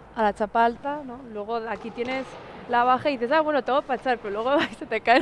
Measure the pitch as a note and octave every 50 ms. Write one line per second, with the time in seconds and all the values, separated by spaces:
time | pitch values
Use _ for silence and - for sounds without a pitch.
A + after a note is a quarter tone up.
0 | - - - - A3 G#3 G3+ - A3 G3+ - A#3 A#3 A#3 A#3+ - - C#4 D4 D4+
1 | C#4+ B3+ A#3 B3 C#4 A#3 G#3+ G#3 G3+ G#3+ A#3 A#3 A3 A3+ G#3 A3 - A3+ - A#3+
2 | A#3 B3 C4 C4+ C4 - - - - - - - - - A#3+ A#3+ A#3+ B3+ B3+ B3
3 | - D4+ C#4+ A3+ A#3+ A#3 D4 D#4+ D#4 D4+ D4+ C4+ G#3+ - B3 C#4+ D4+ - B3+ -
4 | - C4 B3 A3+ - G#3 G3 G#3 A3+ B3+ C#4+ D#4 - - G3 - D#4+ - A3 G#3+
5 | - A#3 A#3 C#4+